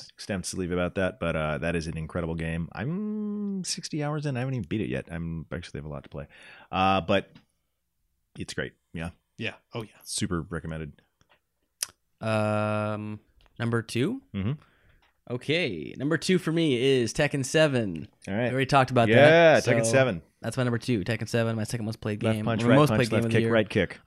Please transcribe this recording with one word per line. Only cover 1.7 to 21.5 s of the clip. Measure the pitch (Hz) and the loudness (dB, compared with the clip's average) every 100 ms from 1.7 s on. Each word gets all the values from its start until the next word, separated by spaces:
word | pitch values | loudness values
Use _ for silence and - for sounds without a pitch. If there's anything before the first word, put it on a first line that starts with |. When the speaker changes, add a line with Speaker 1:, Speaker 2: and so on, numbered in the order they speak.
Speaker 1:
is | 85 80 | -4 -4
an | 82 | -8
incredible | 78 90 82 | -6 -6 -4
game. | 82 82 82 85 | -4 -4 -4 -6
I'm | - 123 180 214 214 208 208 202 190 | -6 -6 -6 -6 -6 -6 -6 -6 -6
sixty | 175 - - 156 | -6 -8 -8 -6
hours | 147 151 147 | -4 -4 -4
in. | 123 | -4
I | |
haven't | 135 | -4
even | 127 85 | -4 -4
beat | 107 | -4
it | 67 | -2
yet. | 67 - | -4 -6
I'm | 82 85 82 - | -8 -6 -8 -8
actually | 82 - - | -10 -10 -12
have | |
a | 76 | -10
lot | 71 | -12
to | - | -12
play. | 73 - - - - - | -14 -14 -18 -20 -20 -6
Uh, | 92 95 95 | 0 2 2
but | 85 98 - - _ _ _ _ _ _ _ _ _ - | 2 -2 -2 -18 _ _ _ _ _ _ _ _ _ -14
it's | 87 | -10
great. | - 64 _ _ | -8 -8 _ _
Yeah. | 85 85 - _ - | -12 -12 -12 _ -10
Speaker 2:
Yeah. | 107 - _ | -10 -10 _
Oh, | 120 | -12
yeah. | 107 _ | -12 _
Speaker 1:
Super | - - 98 87 | -10 -6 -4 -4
recommended. | 73 82 82 80 78 - _ _ _ _ _ _ _ - - _ _ - | -4 -8 -8 -10 -12 -16 _ _ _ _ _ _ _ -12 -12 _ _ -8
Speaker 3:
Um, | 110 110 107 104 107 107 107 107 107 107 _ _ _ - | -4 0 0 0 -2 -2 -4 -6 -8 -12 _ _ _ -6
number | 117 117 | -2 -2
two? | 113 120 151 269 - | -2 -4 -2 -4 -8
Speaker 1:
Mm-hmm. | 101 98 147 _ _ _ _ _ _ - | -4 -4 -6 _ _ _ _ _ _ -10
Speaker 3:
Okay. | 123 - 165 151 85 64 - | -8 -2 -2 -2 -6 -10 -6
Number | 139 160 | -2 -2
two | - 180 | 2 2
for | - | 2
me | 165 160 120 135 131 | 0 2 2 4 2
is | 113 | 2
Tekken | - 147 143 | 0 0 0
seven. | 127 160 156 127 107 80 - _ - | 0 4 4 2 -2 -6 -12 _ -6
Speaker 1:
All | |
right. | 101 | -2
Speaker 3:
We | 123 | 0
already | 127 | 0
talked | 131 139 127 | 4 4 4
about | 127 110 | 4 6
Speaker 1:
Yeah, | 117 147 165 165 123 | 8 10 10 8 8
Speaker 3:
that, | |
Speaker 1:
Tekken | 117 117 | 4 2
Speaker 3:
so | 113 | 4
Speaker 1:
seven. | 135 131 85 - _ | 4 2 0 -8 _
Speaker 3:
that's | 113 131 | -8 -2
my | |
number | 123 117 | -2 -2
two, | - 113 | 0 -2
Tekken | 90 110 113 | 0 -4 -2
seven, | 117 113 | 0 0